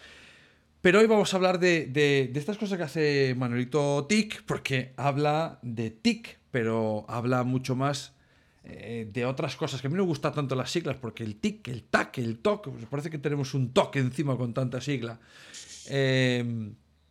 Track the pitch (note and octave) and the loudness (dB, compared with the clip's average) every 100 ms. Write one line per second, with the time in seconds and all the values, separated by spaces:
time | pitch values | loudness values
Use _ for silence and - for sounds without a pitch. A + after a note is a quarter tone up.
0 | - - - - - _ _ _ F#3 F#3+ | -20 -20 -20 -20 -20 _ _ _ 4 8
1 | A3 G#3+ F#3+ F#3+ F#3 F3+ F3+ E3+ C3 C3+ | 8 6 4 4 2 4 4 4 2 2
2 | D3 C#3 B2 C3+ C#3+ G3+ G3+ F#3+ D#3 D#3+ | 4 4 2 -2 -4 -4 -2 -2 -2 0
3 | D3+ C#3+ C3+ B2+ B2 A#2+ B2 D3 C#3+ C#3+ | 2 4 2 2 0 0 0 0 2 0
4 | D3 G#3+ G#3+ - - C#3 - C3 B2+ - | 2 2 2 -6 -6 -6 -2 -2 -2 -2
5 | C3+ C#3 D3 D3+ D#3+ - B2 A2+ A2+ - | 0 2 2 2 -2 -6 -8 -4 -4 0
6 | A#3 A3+ - - _ C3 A2+ A2+ A2 G#2+ | 0 0 -6 -20 _ -2 0 2 0 -2
7 | - A2+ A#2 B2+ B2 B2+ C3 B2+ C#3 C#3 | -4 -4 0 0 2 0 -2 -2 0 -2
8 | - _ _ _ _ _ - D#2+ G#2+ A#2 | -8 _ _ _ _ _ -18 -14 -10 -8
9 | G#2+ G2+ A#2+ C3 D3+ - D3+ C3 C3+ F3+ | -6 -2 -2 -2 -4 -4 -6 -4 -4 0
10 | F#3 C3+ D3+ D3+ C3+ B2+ - F3 E3 C3 | 0 0 -2 -2 -2 -2 -2 -4 -4 -6
11 | A2+ - A2 G#2 G#3+ G#3+ - A#2+ - G#3+ | -8 -8 -8 -4 -4 -4 -10 -12 -2 0
12 | G#3+ - A#2 A2+ G#3+ - C#3 B2 A2+ C#3+ | 0 -4 -6 -2 -2 -2 -6 -12 -8 -8
13 | D#3+ D#3 C#3+ C#3+ C3+ C#3 B2 F#3+ D3+ C#3+ | -6 -6 -2 -2 -2 -2 2 2 2 0
14 | B2+ B2+ C#3+ B2 B2 A#2 B2+ B2 C#3 C3+ | 0 0 -2 -2 -2 -2 -4 -4 -4 -4
15 | A2+ A2+ - - - - - - - C#3 | -6 -10 -18 -20 -20 -18 -18 -18 -6 0
16 | C3+ C3 B2+ B2 A#2+ A#2 G#2 A2 _ _ | 2 4 4 2 0 -4 -8 -12 _ _
17 | _ | _